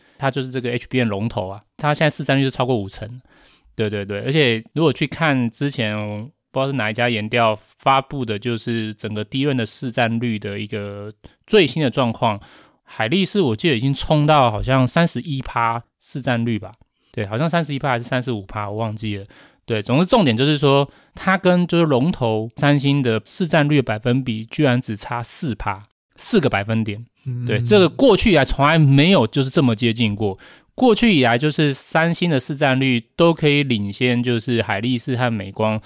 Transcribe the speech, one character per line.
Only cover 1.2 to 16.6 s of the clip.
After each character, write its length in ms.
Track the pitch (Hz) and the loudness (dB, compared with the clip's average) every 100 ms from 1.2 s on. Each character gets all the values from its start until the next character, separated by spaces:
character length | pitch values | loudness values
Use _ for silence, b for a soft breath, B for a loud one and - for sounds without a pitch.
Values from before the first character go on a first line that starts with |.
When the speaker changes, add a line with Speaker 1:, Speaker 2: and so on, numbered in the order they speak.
| 113 | -4
Speaker 1:
头 200 | - 92 | -4 -8
啊， 120 | 101 - - | -10 -18 -6
它 160 | 147 | -4
现 160 | 147 156 | 0 0
在 80 | - | 0
市 60 | |
占 160 | 147 139 | 0 0
率 60 | 135 | 0
是 60 | |
超 120 | - 127 | 0 0
过 120 | 123 | 0
五 120 | 95 | -2
成。 320 | - 110 123 b b b b b - | -10 -14 -14 b b b b b -4
对， 160 | 107 | -4
对， 140 | 104 101 | -4 -6
对， 160 | 101 | -6
而 100 | 120 | -2
且 320 | 156 131 113 - | 2 2 0 -4
如 120 | 143 160 | 0 0
果 80 | |
去 120 | 131 151 | 2 -4
看 460 | - 160 135 117 | -2 0 0 0
之 180 | - 143 | -2 -4
前， 280 | 139 110 107 104 104 127 - _ | -4 -4 -4 -6 -8 -12 -18 _
不 80 | 135 | -4
知 40 | 135 | -2
道 20 | |
是 60 | 139 | -2
哪 140 | 107 | -2
一 60 | 110 | -2
家 140 | 120 | -2
研 200 | 110 107 | -2 -2
调 300 | 120 113 107 _ _ | 2 2 0 _ _
发 200 | 139 139 | 2 2
布 240 | - 143 117 | 0 -6 -6
的， 140 | 104 | -4
就 180 | 120 117 | -4 -4
是 380 | - 117 110 107 | -4 -4 -4 -8
整 180 | 110 | -8
个 120 | 107 107 | -6 -6
D 200 | 135 143 | -4 -2
ram 120 | 131 | -2
的 100 | 110 | -4
市 240 | - 131 | -6 -6
占 300 | 113 117 117 | -2 0 0
率 180 | 120 107 | -4 -4
的 220 | 104 101 | -6 -8
一 80 | 104 | -8
个 440 | 107 101 101 104 - B B - | -8 -10 -12 -14 -18 B B 0
最 220 | 214 151 | 2 2
新 160 | 160 | 2
的 80 | 139 | -2
状 220 | 143 120 | 0 -2
况， 260 | 110 120 101 b b b b _ | 0 -2 -4 b b b b _
海 240 | - 113 | -6 -2
力 160 | 180 185 | 0 0
士 160 | 208 | 0
我 160 | 147 110 | 0 0
记 120 | 170 | 0
得 80 | 117 | 0
已 40 | |
经 120 | 135 | 0
冲 320 | 135 - 156 147 | -2 0 2 4
到 240 | 151 123 | 4 4
好 140 | 104 | 0
像 240 | 104 131 127 | 0 2 2
三 180 | 170 170 | 2 0
十 160 | 123 | -2
一 220 | 160 135 | -6 -8
趴 400 | 127 120 117 117 - _ | -6 -2 -2 -2 -8 _
市 200 | - 143 | -14 -8
占 240 | 131 120 117 | -4 -2 -2
率 120 | |
吧。 140 | 110 | -4